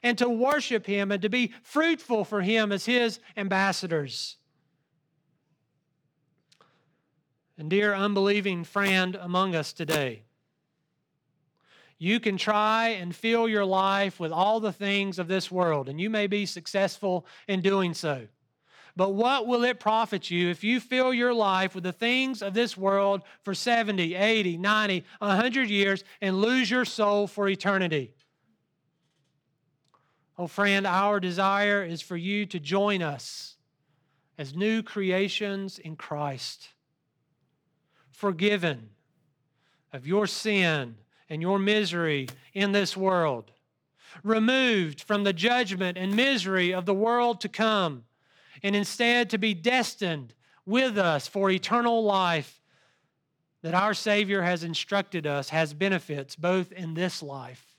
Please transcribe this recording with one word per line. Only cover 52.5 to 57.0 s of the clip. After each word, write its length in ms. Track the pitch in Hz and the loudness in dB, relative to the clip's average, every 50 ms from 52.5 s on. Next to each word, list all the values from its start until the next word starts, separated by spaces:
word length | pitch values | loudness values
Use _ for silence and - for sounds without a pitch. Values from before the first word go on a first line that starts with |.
| - _ _ _ _ _ _ _ _ _ _ _ _ _ _ _ _ _ _ _ _ _ | -12 _ _ _ _ _ _ _ _ _ _ _ _ _ _ _ _ _ _ _ _ _
that 120 | - 165 170 | -6 -2 0
our 180 | 180 196 214 | 2 2 2
Savior 480 | 202 - - 220 208 208 208 190 202 196 | 0 0 0 0 2 2 2 2 0 0
has 240 | 175 175 180 165 170 | 0 0 0 -2 -4
instructed 640 | 170 160 - - - 202 202 190 - - 170 151 | -6 -6 -6 -4 -2 -2 -2 -2 -2 -6 -6 -4
us 220 | 147 143 143 135 - | -4 -4 -4 -4 -2
has 240 | 151 160 160 151 151 | 0 0 0 0 -2
benefits 640 | 147 190 196 190 170 - - 147 139 135 - - | -2 0 0 0 0 -2 -4 -8 -8 -8 -10 -10
both 360 | - 156 180 185 185 180 180 | -4 -2 0 0 0 -2 -4
in 220 | 180 185 180 160 160 | -8 -12 -10 -8 -4
this 280 | 170 | -4